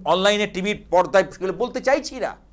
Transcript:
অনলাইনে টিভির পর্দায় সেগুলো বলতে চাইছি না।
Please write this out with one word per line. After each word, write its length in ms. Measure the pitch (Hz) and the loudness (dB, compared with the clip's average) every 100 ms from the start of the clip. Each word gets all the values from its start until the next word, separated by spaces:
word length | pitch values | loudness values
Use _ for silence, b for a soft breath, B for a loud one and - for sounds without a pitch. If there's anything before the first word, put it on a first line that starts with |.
অনলাইনে 420 | 147 180 196 208 208 | 0 2 2 2 0
টিভির 380 | 185 196 208 - | -2 -4 -4 0
পর্দায় 340 | 175 175 196 | 2 4 2
সেগুলো 280 | 185 - 190 | 2 -2 -6
বলতে 280 | 180 240 254 | -4 -4 -2
চাইছি 400 | 262 302 - 262 | 0 0 -2 -8
না। 160 | 156 - - | -8 -8 -20